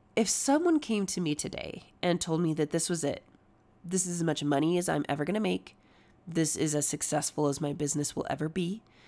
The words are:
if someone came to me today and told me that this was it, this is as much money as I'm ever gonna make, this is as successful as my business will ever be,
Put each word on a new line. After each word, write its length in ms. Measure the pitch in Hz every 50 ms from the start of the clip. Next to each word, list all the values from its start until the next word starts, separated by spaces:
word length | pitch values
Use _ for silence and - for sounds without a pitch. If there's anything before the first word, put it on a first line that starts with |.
| _ _ -
if 140 | - 226 -
someone 500 | - - - - 277 311 339 349 330 302
came 280 | 294 - 226 208 196
to 140 | 185 - -
me 140 | 180 156 151
today 500 | 147 - - - - - - - - - - - - -
and 180 | 180 170 151
told 200 | - - 160 160
me 140 | 175 165 156
that 160 | 160 156 147
this 180 | - 165 165 -
was 140 | 180 160 151
it, 200 | 143 123 - - - - - _ _ _ _ _ _ _ _ -
this 220 | 170 180 190 185
is 140 | 180 175 170
as 40 | 165
much 200 | 165 151 - 147
money 340 | 147 147 139 151 160 175 180
as 100 | 175 175
I'm 160 | 160 147 143 -
ever 160 | 143 143 147
gonna 160 | 151 180 214
make, 360 | 220 185 180 185 - - - _ _ - - - - _ _ _ -
this 300 | - 165 180 165 151 -
is 180 | - 156 156 147
as 120 | 147 139
successful 600 | - - 147 - - - 151 143 - - - 151 143
as 120 | 139 139
my 120 | - 143 143
business 420 | - 151 143 - 151 147 - -
will 120 | - - -
ever 180 | - 139 156 160
be, 340 | 160 190 180 170 196 226 - - - - -